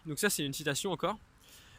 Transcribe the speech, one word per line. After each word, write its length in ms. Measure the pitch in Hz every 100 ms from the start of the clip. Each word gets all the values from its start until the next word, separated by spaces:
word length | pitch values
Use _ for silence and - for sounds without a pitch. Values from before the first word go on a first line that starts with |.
| 160
Donc 120 | 143
ça, 100 | 208
c'est 160 | -
une 80 | 143
citation 380 | 135 147 135 196
encore. 280 | 170 170 214 - - - - -